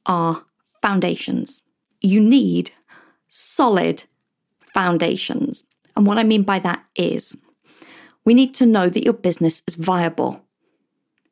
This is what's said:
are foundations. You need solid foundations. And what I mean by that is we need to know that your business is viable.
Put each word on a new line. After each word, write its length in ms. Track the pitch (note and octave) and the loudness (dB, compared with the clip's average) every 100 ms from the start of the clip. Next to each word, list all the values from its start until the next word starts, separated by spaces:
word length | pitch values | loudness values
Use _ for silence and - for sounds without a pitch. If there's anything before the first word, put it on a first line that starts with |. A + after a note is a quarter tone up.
| - | -4
are 380 | F3 E3 E3 - _ _ _ | -2 -2 -4 -10 _ _ _
foundations. 800 | G#3+ F#3+ F3 E3+ - - - - _ _ _ _ | -2 0 -2 -4 -6 -6 -6 -12 _ _ _ _
You 180 | G3 G3+ | 0 4
need 520 | G#3+ C4+ G3+ F3 F3+ - _ - _ _ _ | 4 4 2 0 -4 -10 _ -20 _ _ _
solid 760 | - - - C4 F#3+ E3 D#3+ - _ _ _ _ _ _ | -8 -4 0 2 2 0 -4 -10 _ _ _ _ _ _
foundations. 920 | G3+ F3+ E3+ E3+ - - - - - - _ _ - | -2 0 0 0 -2 -6 -6 -6 -8 -14 _ _ 0
And 100 | G3+ | 2
what 120 | G#3 | 2
I 60 | |
mean 200 | A3 A3 | 2 2
by 160 | G3 F#3+ | 0 -2
that 240 | F#3 F3+ - - | -2 -6 -8 -4
is 420 | F3 - - - _ _ _ _ - - - _ - | -4 -4 -6 -10 _ _ _ _ -20 -20 -20 _ 4
we 80 | |
need 200 | A#3+ C4 - | 4 4 2
to 100 | A#3+ | 2
know 240 | A3 F3+ | 4 2
that 160 | F#3 - | 0 0
your 80 | |
business 500 | A#3 F3+ E3 E3 - - | 0 -2 0 -2 -2 -8
is 80 | E3 | -6
viable. 680 | E3 F3+ E3 D#3+ B2+ - _ _ _ _ _ _ _ _ _ | -2 0 -2 -2 -6 -6 _ _ _ _ _ _ _ _ _